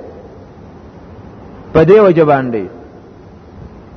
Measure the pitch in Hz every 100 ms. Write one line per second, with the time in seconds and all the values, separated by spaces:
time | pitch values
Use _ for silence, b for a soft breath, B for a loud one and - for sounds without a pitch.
0 | - - - - - - - - - -
1 | - - - - - - - 160 160 214
2 | 202 165 151 135 127 113 90 - - -
3 | - - - - - - - - -